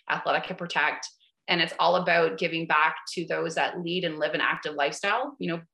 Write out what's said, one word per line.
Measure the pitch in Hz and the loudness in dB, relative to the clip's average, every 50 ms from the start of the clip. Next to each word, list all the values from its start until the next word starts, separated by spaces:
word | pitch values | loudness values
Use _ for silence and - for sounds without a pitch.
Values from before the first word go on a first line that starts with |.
| - - | -4 -2
Athletico | 147 170 - 156 139 - - - 185 | -2 -2 0 0 0 0 0 -4 -8
Protect. | - 175 170 - 156 147 151 - - - - _ _ _ _ _ _ - - | -8 -6 -2 0 0 2 0 0 -4 -10 -16 _ _ _ _ _ _ -2 0
And | 175 170 | 2 2
it's | 165 170 - - | 2 0 2 2
all | 165 170 180 | 4 4 4
about | 180 175 180 170 170 165 160 165 - | 4 4 4 4 4 4 2 2 0
giving | 180 165 165 165 165 | -2 -2 -2 -2 0
back | 165 156 151 156 160 - - - - - | 2 4 4 4 4 0 -2 -10 -10 -6
to | 185 165 | -6 -4
those | 160 160 160 165 170 165 | -4 -2 -2 -2 -2 0
that | 165 139 - - 180 | 0 0 0 -2 -4
lead | 170 170 175 185 175 | -4 -4 -2 -2 -2
and | 160 156 151 | -2 -2 -2
live | 151 151 160 | -2 -2 0
an | 147 | 0
active | 113 131 160 - - 156 147 | 0 0 0 -2 -4 -6 -2
lifestyle, | 143 139 151 156 - - 202 214 247 269 285 285 - | 0 -2 -2 -2 -2 -2 0 0 0 -2 -4 -6 -6
you | 180 175 | -4 -4
know, | 170 170 165 _ | -4 -6 -8 _